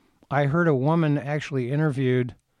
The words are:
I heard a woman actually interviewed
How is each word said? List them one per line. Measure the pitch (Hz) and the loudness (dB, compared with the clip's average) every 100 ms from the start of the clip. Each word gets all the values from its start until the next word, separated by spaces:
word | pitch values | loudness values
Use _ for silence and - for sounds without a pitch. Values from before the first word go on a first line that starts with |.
| _ _ - | _ _ -4
I | 135 143 | -2 0
heard | 165 170 | 2 2
a | |
woman | 131 143 170 151 143 | 2 2 2 2 0
actually | 135 147 - 135 120 | -2 -6 -4 -6 -2
interviewed | 143 156 131 127 127 123 - _ _ | 0 0 0 0 0 -2 -8 _ _